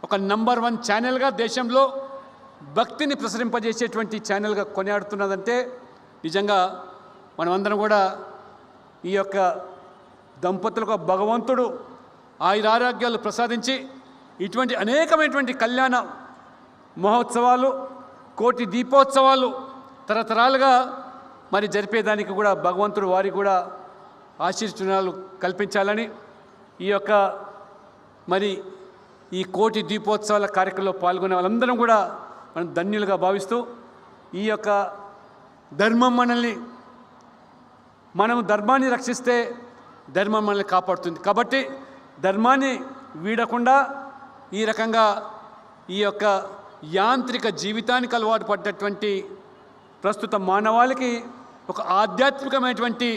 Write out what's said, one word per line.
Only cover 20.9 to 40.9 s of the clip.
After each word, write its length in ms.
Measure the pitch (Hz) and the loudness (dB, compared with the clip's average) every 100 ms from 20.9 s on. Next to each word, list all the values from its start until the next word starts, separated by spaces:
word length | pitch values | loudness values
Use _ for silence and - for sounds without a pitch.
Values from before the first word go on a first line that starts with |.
| - - - - - - | -6 -14 -18 -20 -20 -2
మరి 140 | 190 208 180 | -2 0 -2
జరిపేదానికి 560 | 202 220 214 214 202 196 | 0 0 2 0 -2 0
కూడా 120 | 208 185 165 | 2 2 0
భగవంతుడు 420 | 180 208 208 196 | 0 0 0 0
వారికి 220 | 185 196 185 | 2 0 0
కూడా 160 | 202 185 175 - - - - - - - 165 | 0 0 -2 -12 -20 -20 -20 -20 -20 -4 -4
ఆశీర్వచనాలు 640 | 190 220 - 190 190 190 - - - | -2 -6 -4 0 0 0 -6 -14 -6
కల్పించాలని 600 | 180 185 202 208 196 214 226 - - - - - - - 185 | -6 -2 -2 0 0 0 -4 -10 -20 -20 -20 -20 -20 -10 -2
ఈ 40 | |
యొక్క 180 | 202 - 208 190 - - - - - - - - - - | -2 2 2 2 -2 -14 -18 -20 -20 -20 -20 -20 -20 -2
మరి 200 | 185 208 185 - - - - - - - 180 | 0 0 -4 -10 -18 -20 -20 -20 -20 -10 -6
ఈ 20 | 185 175 | -6 0
కోటి 260 | 220 220 165 | 2 2 -2
దీపోత్సవాల 580 | 208 214 214 214 208 196 190 | -4 -2 -2 0 0 2 0
కార్యక్రమంలో 360 | 190 190 190 185 | 0 0 -4 0
పాల్గొనే 320 | 175 185 185 185 | 0 0 0 0
వాళ్ళందరం 380 | 180 233 247 247 | 0 2 0 2
కూడా 140 | 233 220 180 - - - - | 4 4 4 -6 -14 -18 -12
మనం 140 | - 170 147 | -8 -4 -2
ధన్యులుగా 380 | 180 208 202 185 180 | -2 -2 0 2 2
భావిస్తూ 320 | 202 196 233 240 - - - - - - 175 | 0 -2 -4 -4 -12 -20 -20 -20 -20 -14 -6
ఈ 20 | 214 | -4
యొక్క 200 | 214 208 202 196 - - - - - - - - 143 | -2 0 0 0 -6 -18 -20 -20 -20 -20 -20 -20 0
ధర్మం 320 | 208 233 254 247 | 2 4 4 4
మనల్ని, 340 | 240 240 240 202 - - - - - - - - - - - - - _ - 170 | 2 2 0 -4 -12 -20 -20 -20 -20 -20 -20 -20 -20 -20 -20 -20 -20 _ -16 -2
మనం 160 | 214 240 196 | 0 0 0
ధర్మాన్ని 360 | 208 208 269 262 247 | 0 2 2 2 0
రక్షిస్తే 400 | 262 247 - 240 233 - - - - - - 143 | -2 -4 0 0 0 -8 -16 -20 -20 -20 -4 -2
ధర్మం 260 | 202 214 208 | 0 0 0
మనల్ని 200 | 202 196 | 0 2
కాపాడుతుంది. 460 | 185 185 | 0 2